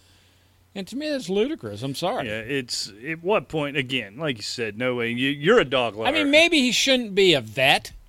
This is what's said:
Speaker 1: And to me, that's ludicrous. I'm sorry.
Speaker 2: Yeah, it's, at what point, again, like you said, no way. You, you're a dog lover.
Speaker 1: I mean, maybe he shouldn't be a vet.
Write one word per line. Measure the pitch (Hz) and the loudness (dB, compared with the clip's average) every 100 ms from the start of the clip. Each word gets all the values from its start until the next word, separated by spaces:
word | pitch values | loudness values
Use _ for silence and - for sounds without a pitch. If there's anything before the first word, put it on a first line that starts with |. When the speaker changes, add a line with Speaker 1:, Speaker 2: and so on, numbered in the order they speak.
| _ _ _ _ _ _ _ | _ _ _ _ _ _ _
Speaker 1:
And | 202 185 | -12 -10
to | 247 | -8
me, | 302 | -6
that's | 285 165 | -6 -2
ludicrous. | 196 247 320 110 104 | 0 0 -4 -10 -8
I'm | 135 | -8
sorry. | 135 175 202 127 | -4 -4 -4 -4
Speaker 2:
Yeah, | 110 | -6
it's, | 113 139 123 - - 101 131 | -4 -4 -4 -8 -8 -12 -10
at | 165 | -6
what | 170 208 131 | -2 -2 -2
point, | 156 143 143 | -4 -2 -4
again, | 127 131 101 107 | -2 -4 -6 -6
like | 156 120 | -6 -4
you | |
said, | 101 - 113 104 | -8 -6 -6 -4
no | 127 123 | -2 -2
way. | 117 | -2
You, | 120 131 | 0 -2
you're | 147 151 233 | 0 4 4
a | |
dog | 147 131 120 | 4 2 0
lover. | 101 117 | -2 -2
Speaker 1:
I | |
mean, | 311 285 | 0 4
maybe | 294 339 330 | 6 6 4
he | 254 | 2
shouldn't | 208 - 262 233 | 2 2 0 0
be | 196 190 | 4 4
a | 147 | 4
vet. | 110 101 131 185 - - | 0 2 4 4 0 -16